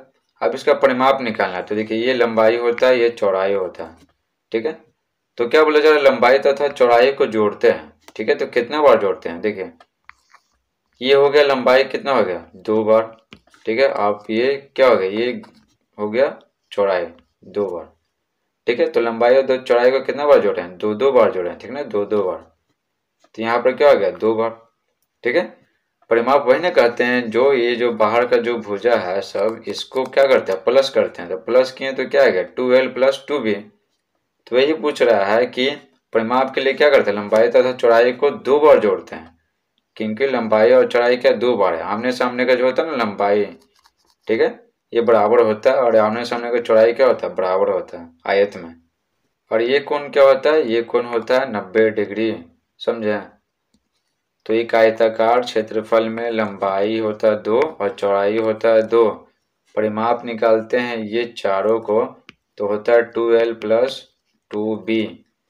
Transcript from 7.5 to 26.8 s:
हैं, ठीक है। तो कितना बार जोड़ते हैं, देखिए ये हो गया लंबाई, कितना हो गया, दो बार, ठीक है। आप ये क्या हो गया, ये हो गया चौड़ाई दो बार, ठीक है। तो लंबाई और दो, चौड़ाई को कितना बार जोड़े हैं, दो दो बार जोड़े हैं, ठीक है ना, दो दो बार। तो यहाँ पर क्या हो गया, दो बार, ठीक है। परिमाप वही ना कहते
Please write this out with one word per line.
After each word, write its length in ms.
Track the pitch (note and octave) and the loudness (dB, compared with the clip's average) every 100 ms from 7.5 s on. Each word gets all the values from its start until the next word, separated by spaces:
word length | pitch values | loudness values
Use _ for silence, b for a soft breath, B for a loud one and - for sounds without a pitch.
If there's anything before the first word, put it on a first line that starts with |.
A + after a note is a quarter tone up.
| - A#2 | 2 0
हैं, 220 | D#2 - _ _ | 0 -8 _ _
ठीक 140 | - A2 | -8 -4
है। 60 | |
तो 120 | D3 C#3 | -4 -4
कितना 340 | B2 D#3 D3+ | -4 -4 0
बार 180 | C#3+ A2 | 4 4
जोड़ते 300 | G2 F2+ F2 | 0 -4 -10
हैं, 100 | E2+ | -8
देखिए 300 | G#2 F#2+ F2 - _ _ _ _ _ _ _ _ _ _ _ _ | -6 -6 -12 -16 _ _ _ _ _ _ _ _ _ _ _ _
ये 120 | B2+ | 2
हो 160 | C#3 C#3 | 4 4
गया 140 | D3 | 4
लंबाई, 380 | C#3 C3 B2 C3 | 2 2 2 2
कितना 260 | C3 B2+ C#3 | 2 -4 -2
हो 120 | B2+ | -2
गया, 220 | F#2 E2+ - - | -2 -6 -12 -12
दो 260 | A2 A2 | -4 -2
बार, 320 | G#2+ A2 A2+ - _ - _ _ | 2 2 0 -10 _ -20 _ _
ठीक 140 | A2 A2+ | -6 0
है। 80 | C3+ | 0
आप 360 | - G#2 G#2 - | 0 -4 -4 -4
ये 260 | A2 C3 C#3 - | -2 -2 -4 -6
क्या 120 | - C3 | 2 4
हो 80 | G#2 | 4
गया, 120 | F#2 | 0
ये 300 | G#2+ B2 A2+ - _ _ _ _ - | -2 -4 -6 -14 _ _ _ _ -10
हो 120 | G#2+ | -4
गया 280 | A#2 C#3+ - _ _ _ | -2 -2 -4 _ _ _
चौड़ाई 340 | - G2 F2+ E2+ E2 _ _ | -2 0 -2 -4 -12 _ _
दो 200 | G2 G#2 G2 | -10 -6 -6
बार, 240 | E2+ D#2 _ _ _ _ _ _ _ - | -8 -14 _ _ _ _ _ _ _ -4
ठीक 120 | B2 | -2
है। 80 | E3 | 0
तो 140 | A#2+ | 0
लंबाई 340 | A#2 A2+ A#2+ | -2 0 4
और 60 | C3+ | 4
दो, 140 | C3+ B2+ | 2 -2
चौड़ाई 340 | B2+ A#2+ B2+ | 0 2 4
को 80 | C3+ | 2
कितना 240 | B2+ C3 | -2 -2
बार 160 | D3 B2+ | 4 4
जोड़े 200 | G#2 F2+ | 4 -2
हैं, 160 | F2 F2+ | -8 -8
दो 160 | G#2+ | -6
दो 160 | G#2+ C3+ | 0 2
बार 200 | B2 G2+ | 4 2
जोड़े 180 | F#2 F2 | 0 -6
हैं, 80 | E2+ | -8
ठीक 100 | G2+ | -12
है 60 | |
ना, 80 | C#3 | -12
दो 220 | C3 G#2 | -6 -6
दो 180 | G2 G#2 | -2 -2
बार। 140 | F#2 E2 - _ _ _ _ _ _ _ _ - | -2 -6 -14 _ _ _ _ _ _ _ _ -8
तो 40 | |
यहाँ 180 | A2+ B2 | -2 0
पर 160 | B2+ | 0
क्या 140 | B2 D3 | 2 4
हो 60 | |
गया, 140 | A2+ F#2+ | 4 0
दो 240 | - A2 | -2 -2
बार, 260 | A2 A2+ - _ _ _ _ _ _ | -2 -4 -8 _ _ _ _ _ _
ठीक 120 | B2 | -2
है। 180 | D#3+ G#3+ - _ _ _ _ _ | -2 -4 -10 _ _ _ _ _
परिमाप 360 | A#2 B2 C#3 B2 | 0 2 2 2
वही 120 | D3 | 2
ना 100 | F3 | 2
कहते 320 | C#3 | 2